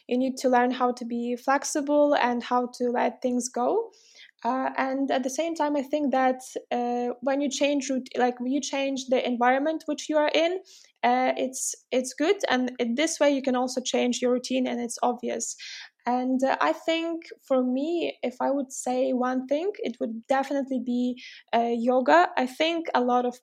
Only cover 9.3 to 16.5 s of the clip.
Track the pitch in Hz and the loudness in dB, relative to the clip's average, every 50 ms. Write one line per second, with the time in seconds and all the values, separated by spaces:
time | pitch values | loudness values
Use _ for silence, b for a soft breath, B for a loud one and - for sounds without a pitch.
9.3 | 247 226 240 247 254 269 277 311 320 302 - - 294 - - - 302 302 302 302 | 0 2 4 4 4 4 2 0 -2 -2 -4 -4 -6 -6 -4 0 2 2 4 4
10.3 | - 294 320 339 370 381 b b b b b b b _ - 247 247 254 254 262 | 4 2 2 2 0 -4 b b b b b b b _ 0 2 2 2 2 0
11.3 | 262 - 262 254 254 - - - - - _ _ - 254 254 254 - - 294 339 | 0 0 -2 -4 -4 -6 -6 -6 -8 -8 _ _ -2 -2 0 -2 -2 0 2 2
12.3 | 403 - - - 262 254 254 247 254 - 247 233 233 254 311 320 - - 294 285 | 2 2 0 0 0 0 0 -2 -2 -4 -4 -2 0 0 0 -2 0 2 2 2
13.3 | 285 269 262 262 254 247 254 254 254 262 247 - - 247 247 247 240 - 247 247 | 2 2 0 0 0 0 0 -2 -2 -4 -4 -2 0 0 0 0 0 0 0 0
14.3 | 247 247 247 - 254 262 254 254 247 240 240 233 - - - 247 240 233 - 240 | 0 0 0 -2 -2 0 0 0 -2 -4 -4 -6 -4 -2 -2 -2 -2 -2 -4 -6
15.3 | 233 233 - - - B B B B B B B B _ _ 233 247 254 254 254 | -4 -4 -6 -8 -10 B B B B B B B B _ _ -2 -2 0 0 0
16.3 | 262 254 262 262 | 0 2 2 2